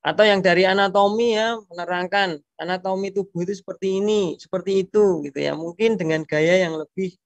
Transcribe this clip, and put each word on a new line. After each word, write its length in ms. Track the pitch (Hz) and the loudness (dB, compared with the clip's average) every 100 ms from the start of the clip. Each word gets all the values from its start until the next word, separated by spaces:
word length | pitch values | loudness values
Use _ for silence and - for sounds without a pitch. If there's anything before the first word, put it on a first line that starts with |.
Atau 180 | 147 160 | -4 2
yang 160 | 214 202 | 4 4
dari 300 | 185 175 185 | 4 4 4
anatomi 640 | 190 196 196 202 214 240 | 2 2 4 2 2 0
ya, 220 | 214 220 226 208 | 0 -2 -4 -10
menerangkan 720 | 170 175 180 180 202 190 151 _ _ | -12 -6 -6 -2 -2 -2 -4 _ _
anatomi 500 | 160 185 190 190 196 | -6 -6 -4 -4 -4
tubuh 320 | 196 196 170 | -6 -6 -6
itu 140 | 180 202 | -6 -8
seperti 420 | - 185 190 190 | -10 -6 -4 -2
ini, 380 | 208 214 185 - | 0 0 0 -4
seperti 480 | - 185 180 196 190 | -8 -6 -2 -2 0
itu 380 | 214 208 170 | 2 4 2
gitu 140 | 143 143 | -4 -4
ya. 160 | 143 147 | -4 -4
Mungkin 400 | 165 175 226 214 | -8 -2 0 0
dengan 260 | 165 160 | 0 -2
gaya 380 | 156 151 160 185 | -2 0 4 4
yang 160 | 175 160 | 2 -4
lebih 400 | 151 - 190 _ | -8 -6 -8 _